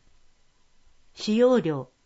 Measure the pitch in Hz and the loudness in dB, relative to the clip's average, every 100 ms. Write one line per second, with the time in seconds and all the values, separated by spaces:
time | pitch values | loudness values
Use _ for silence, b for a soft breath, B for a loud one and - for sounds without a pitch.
0 | _ _ _ _ _ _ _ _ _ _ | _ _ _ _ _ _ _ _ _ _
1 | _ - - 220 247 247 160 143 127 _ | _ -10 -4 2 2 2 0 -6 -10 _